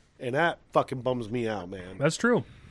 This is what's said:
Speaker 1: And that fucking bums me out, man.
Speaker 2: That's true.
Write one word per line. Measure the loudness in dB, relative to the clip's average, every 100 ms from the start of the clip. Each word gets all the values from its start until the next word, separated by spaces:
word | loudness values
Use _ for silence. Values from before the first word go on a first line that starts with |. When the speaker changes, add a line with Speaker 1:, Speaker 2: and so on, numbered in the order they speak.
| _ _
Speaker 1:
And | -2 2
that | 2 0 _
fucking | 0 0 -2
bums | -2 -2 -2
me | -2 -2
out, | -2 -6
man. | -10 -12 0
Speaker 2:
That's | 0 2
true. | 2 2 0 -14 -20